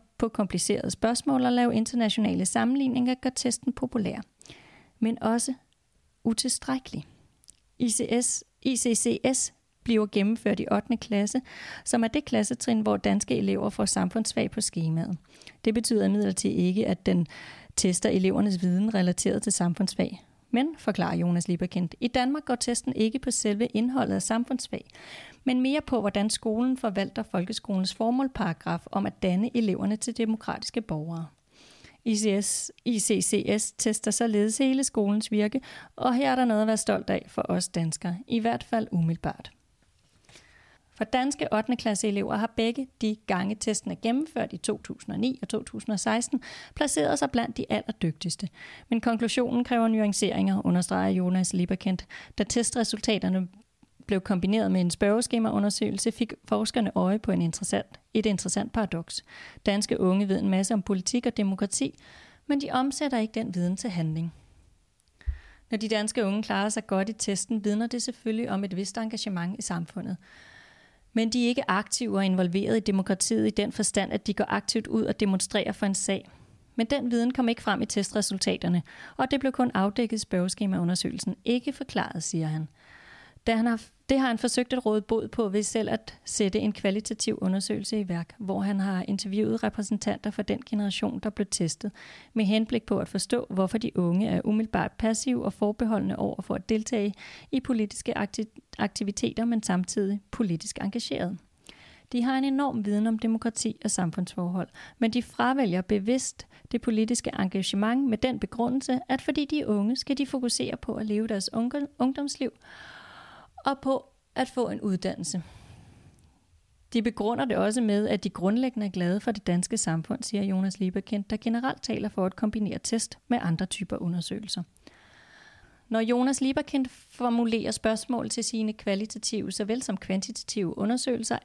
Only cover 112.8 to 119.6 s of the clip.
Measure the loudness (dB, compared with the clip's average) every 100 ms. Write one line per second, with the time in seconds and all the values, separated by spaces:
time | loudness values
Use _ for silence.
112.8 | -20 -20 -20 -20 -20 -20 -20 -6 -2 -2
113.8 | 0 -2 -2 _ _ -4 -4 -2 -2 -2
114.8 | -2 -2 -2 -6 -6 -6 -8 -16 -20 -20
115.8 | -20 -20 -20 -20 _ _ _ _ _ _
116.8 | -4 -2 0 0 -2 0 0 2 2 2
117.8 | 2 2 2 0 -2 -2 0 2 0 -2
118.8 | -4 -2 0 0 -2 -4 0 0